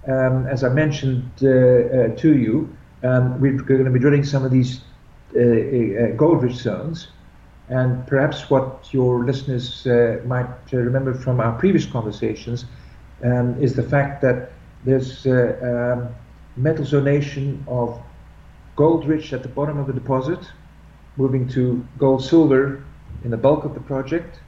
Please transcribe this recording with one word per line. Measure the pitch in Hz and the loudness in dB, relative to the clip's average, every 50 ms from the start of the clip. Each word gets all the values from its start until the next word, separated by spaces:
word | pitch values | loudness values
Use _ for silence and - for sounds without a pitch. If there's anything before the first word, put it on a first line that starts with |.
| - | -4
um, | - 131 131 131 131 131 131 127 | -2 0 0 2 2 0 0 -2
as | 131 139 120 131 | -2 -2 0 0
I | 123 | 2
mentioned, | 127 151 156 151 143 - 131 135 127 123 127 - - - | 2 2 2 0 -2 -2 -2 -2 -2 -2 -4 -8 -4 0
uh, | 135 | 2
uh, | 135 131 131 127 127 127 123 117 - 131 127 120 113 - | 4 6 6 6 6 6 6 4 2 2 2 2 2 0
to | - - 160 147 | 2 4 4 4
you, | 131 113 107 113 151 - - - - - - - - - | 4 4 2 0 -2 -2 -4 -10 -20 -20 -20 -16 -4 -2
um, | 127 127 127 127 127 127 127 | 2 2 2 2 2 0 2
we're | 135 139 139 | 2 2 2
gonna | 135 - - 135 131 131 131 | 0 0 2 2 2 4 2
be | 127 123 | 2 4
drilling | 127 147 143 143 139 | 4 4 4 4 2
some | - 143 131 131 | 0 -2 -2 0
of | 131 | 2
these, | 127 131 123 - - - - - - - - - - - - - - | 2 2 2 2 -4 -10 -14 -20 -20 -20 -20 -20 -20 -20 -20 -4 2
uh, | 123 | 4
uh, | 120 120 117 113 104 - 139 123 113 101 98 110 120 107 - | 4 6 4 4 2 0 0 0 0 0 0 0 0 0 2
gold-rich | 113 147 165 170 127 123 120 123 | 2 4 4 4 4 2 -2 -2
zones, | - - 117 98 90 - 160 165 165 - - - - - - - - - - - - - - | -2 -4 -4 -4 -4 -6 -8 -10 -10 -14 -18 -20 -20 -20 -20 -20 -20 -20 -20 -20 -20 -12 -4
and | 127 131 127 127 123 127 - | -2 0 0 0 -2 -4 -4
perhaps | - 143 135 139 143 - - - - | 0 0 2 2 0 -2 -6 -2 2
what | 143 131 131 131 - - - - - | 2 2 2 -2 -10 -14 -16 -4 -2
your | 131 127 123 123 123 120 | 0 2 2 2 0 0
listeners, | 131 131 135 - 143 127 120 - - - - - | -2 -2 -4 -4 -4 -4 -4 -6 -8 -12 -6 -2
uh, | 127 120 120 120 113 107 - - | 2 4 4 4 2 0 -4 -6
might, | 123 127 123 123 - - - - - | -4 -4 -4 -4 -6 -8 -16 -10 -4
uh, | - | -2
remember | 127 120 123 127 131 135 131 123 | -2 0 0 0 0 -2 -2 -4
from | - - 131 123 120 | -4 -2 -2 0 0
our | 113 117 117 | 0 0 -2
previous | - - 196 185 - - | 2 2 2 2 2 0
conversations, | - - 120 110 107 101 - 117 110 107 - - 117 120 120 - - - - - - - - - - - - - | -2 -6 -6 -6 -6 -6 -4 -6 -6 -6 -6 -8 -8 -8 -8 -8 -12 -18 -20 -20 -20 -20 -20 -20 -20 -18 -4 -2
um, | 123 123 123 120 123 117 127 | -2 0 0 0 -2 0 0
is | 147 123 - | 0 0 0
the | 131 120 | -2 -2
fact | - 147 143 139 - - - | 0 0 0 0 0 -4 -2
that | 139 131 123 123 - - - - - - - - - | 0 0 0 0 -4 -14 -18 -20 -20 -20 -20 -8 -2
there's, | 127 135 131 127 127 - - - | 0 0 0 0 -4 -12 -6 -2
uh, | 131 127 127 120 113 - - 123 123 120 120 120 123 123 | 0 2 2 2 0 -2 -4 -4 -4 -4 -2 -2 -2 -2
um, | 123 120 117 - - - - - - - - - | -4 -6 -10 -12 -16 -20 -20 -20 -20 -20 -18 -8
metal | 127 131 156 156 - 139 | -2 -2 -2 0 -2 -2
zonation | - 147 139 135 143 143 147 143 - - 143 139 139 127 - - | 0 0 0 2 2 0 0 0 -4 -6 -6 -6 -6 -6 -8 -8
of | - 123 123 120 117 117 120 - - - - - - - - - - - - - - - | -6 -4 -4 -4 -4 -6 -12 -16 -20 -20 -20 -20 -20 -20 -20 -20 -20 -20 -20 -20 -14 -2
gold-rich | - 147 165 170 160 - 143 156 156 156 - 135 | 2 2 2 2 0 0 -2 -2 -2 -4 -6 -10
at | 120 | -8
the | - 117 | -8 -8
bottom | - 139 147 147 147 143 | -6 -4 -4 -4 -4 -4
of | 135 | -6
the | 131 127 | -4 -6
deposit, | 120 120 123 135 131 127 147 180 - - - - - - - - - - - - - - - - | -6 -4 -2 -2 -2 -2 -4 -6 -8 -10 -20 -20 -20 -20 -20 -20 -20 -20 -20 -20 -20 -20 -16 -4
moving | 139 135 131 127 131 120 | -2 -2 0 0 -2 -4
to | 123 - 131 123 127 120 123 - - - | -4 -2 -2 -2 -2 -2 -4 -8 -12 -4
gold-silver | - 139 135 135 131 - - 170 165 156 139 135 131 139 139 139 - - - - - - - - - - | 0 2 2 2 2 0 2 4 4 6 6 4 2 2 0 -4 -10 -14 -20 -20 -20 -20 -16 -16 -10 -8
in | 120 | -6
the | 113 | -6
bulk | 110 120 135 151 151 - | 0 2 2 2 2 -2
of | 147 - | -10 -10
the | 110 | -12
project | - - 139 135 131 135 160 175 175 - - - - | -10 -8 -6 -6 -4 -4 -6 -6 -6 -10 -20 -20 -20